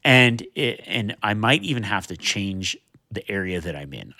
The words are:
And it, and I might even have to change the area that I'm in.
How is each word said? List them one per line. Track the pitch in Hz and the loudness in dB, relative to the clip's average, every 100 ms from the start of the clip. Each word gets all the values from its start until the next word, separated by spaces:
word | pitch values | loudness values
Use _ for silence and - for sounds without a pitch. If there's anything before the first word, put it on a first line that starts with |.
| - | 4
And | 127 123 117 - - | 8 8 4 -4 -4
it, | 117 - - | -4 -4 -6
and | 120 104 - | -4 -4 -2
I | 107 | -2
might | 104 113 143 | 2 4 2
even | 190 123 | 2 -2
have | 101 101 - | -2 -4 -4
to | 87 | -6
change | - 104 98 95 92 - _ _ - | -4 -2 -2 -4 -4 -6 _ _ -12
the | 107 - | -12 -6
area | 98 92 90 | -4 -2 -4
that | 82 71 | -6 -8
I'm | 71 | -10
in. | 57 - - | -14 -16 -14